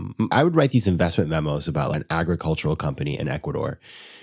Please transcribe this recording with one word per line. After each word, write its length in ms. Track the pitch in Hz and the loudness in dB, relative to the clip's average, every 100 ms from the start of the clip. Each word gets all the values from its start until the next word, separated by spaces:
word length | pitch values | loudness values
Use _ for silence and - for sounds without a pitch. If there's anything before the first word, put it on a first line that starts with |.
| 90 - | -8 -4
m-, 100 | 113 | 0
I 100 | 95 | 4
would 120 | 165 160 | 4 4
write 140 | 139 | 4
these 160 | 127 101 | 4 4
investment 420 | 87 87 - 78 | 4 2 2 0
memos 380 | 80 78 73 78 | 0 0 -2 -2
about 260 | 76 - | -2 -2
an 100 | 73 - | -2 -2
agricultural 640 | 80 85 87 80 80 78 76 | -2 0 0 0 -2 0 -2
company 420 | 76 69 71 69 | -2 -4 -4 -4
in 100 | 73 | -4
Ecuador. 500 | 73 76 71 69 - - - - - | -4 -6 -4 -4 -6 -14 -20 -20 -20